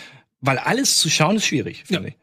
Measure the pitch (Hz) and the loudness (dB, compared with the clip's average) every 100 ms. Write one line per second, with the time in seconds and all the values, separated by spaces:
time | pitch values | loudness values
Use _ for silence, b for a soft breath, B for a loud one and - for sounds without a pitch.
0 | B B _ _ 131 135 - 226 277 - | B B _ _ -2 0 0 0 2 2
1 | 165 - 160 214 - 151 - - - 185 | 2 2 2 2 0 -2 -4 -8 -4 -4
2 | 98 - | -4 -14